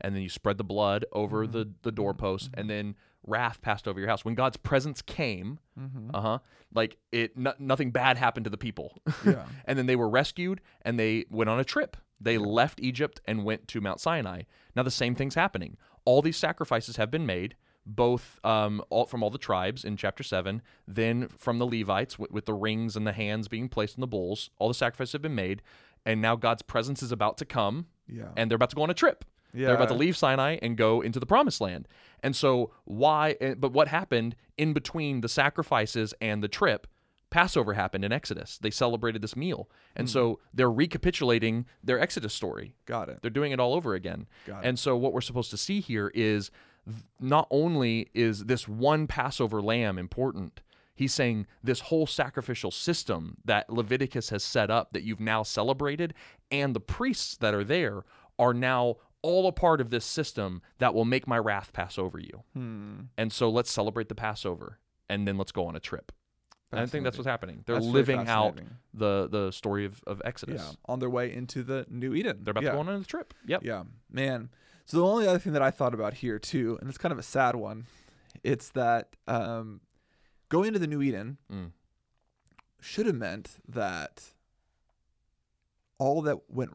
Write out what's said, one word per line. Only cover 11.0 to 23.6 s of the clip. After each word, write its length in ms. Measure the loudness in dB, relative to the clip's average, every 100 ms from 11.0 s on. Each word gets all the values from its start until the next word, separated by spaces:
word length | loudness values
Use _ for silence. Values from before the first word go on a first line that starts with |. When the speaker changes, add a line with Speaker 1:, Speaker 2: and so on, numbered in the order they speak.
| 2 2 -2
Speaker 1:
went 200 | 0 2
on 100 | 2
a 40 |
trip. 340 | 0 0 -2 -6 _ _
They 120 | 0 2
Speaker 2:
Yeah. 20 | 2
Speaker 1:
left 340 | 4 4 2
Egypt 400 | -4 -2 -4 -4 -4
and 180 | -2
went 240 | 0 -2 -4
to 120 | -4
Mount 180 | -4 -2
Sinai. 440 | -2 -2 -4 -8 -14 _ _ -2
Now 80 |
the 80 | 0
same 240 | 0 0 0
thing's 200 | -2 0
happening. 420 | 0 -2 -8 -14 _ _ 6
All 160 | 6
these 160 | 6 2
sacrifices 580 | -2 -2 0 -2 -2 -2
have 120 | 0
been 140 | 0 0
made, 300 | -2 -4 -10 _ _ -8
both, 520 | 2 4 4 -2 -4
um, 400 | 2 2 2 -2 0
all, 160 | 0 0
from 160 | 0
all 60 | -2
the 80 | -2
tribes 480 | -2 0 0 -4 -6
in 100 | -2
chapter 280 | -4 -4
seven, 380 | -4 -2 -2 -4 -8 _ -8
then 400 | 0 2 2 -2
from 320 | -6 -2 0
the 80 | 0
Levites 500 | -2 0 0 0 -6
with, 140 | -6
with 140 | -6 -4
the 80 |
rings 420 | -2 0 0 -2 -2
and 100 | -2
the 60 |
hands 340 | -2 -2 -2 -4
being 220 | -6